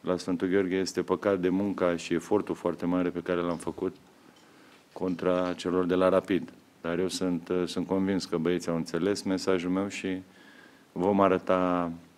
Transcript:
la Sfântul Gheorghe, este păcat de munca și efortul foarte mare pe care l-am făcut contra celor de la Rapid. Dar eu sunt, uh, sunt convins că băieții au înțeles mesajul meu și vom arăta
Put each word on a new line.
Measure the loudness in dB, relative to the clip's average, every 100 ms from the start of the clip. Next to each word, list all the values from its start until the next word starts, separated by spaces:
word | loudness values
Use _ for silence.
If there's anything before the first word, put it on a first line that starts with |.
la | -2 -2
Sfântul | -2 -2 2
Gheorghe, | 2 2 0
este | 0 -2
păcat | -2 0 2 2
de | 2
munca | 2 0 0 0 0
și | -2
efortul | -2 2 0 0
foarte | -4 -4 -2 -2
mare | 0 0
pe | -2
care | -2 -2
l-am | -2 -4
făcut | -6 -4 -4 -6 -20 -20 -20 -20 -20 -20 -20 -20 _
contra | -6 -4 -2 0 0 0
celor | -4 -2 0
de | 2
la | 4 4
Rapid. | 4 2 -2 -2 -14 -20 _
Dar | -4 -2
eu | -2
sunt, | -2 -2 -2 -2
uh, | -2 0
sunt | -4 -2
convins | 0 2 0
că | -2 -2
băieții | 0 0 0
au | -4
înțeles | -2 -2 0 0
mesajul | -2 -2 0 0 0
meu | -2 -2
și | -6 -6 -6 -8 -20 -20 -20 -20 -20 -14
vom | 0 2 6
arăta | 6 4 2 2 4 0 -2 -6 -14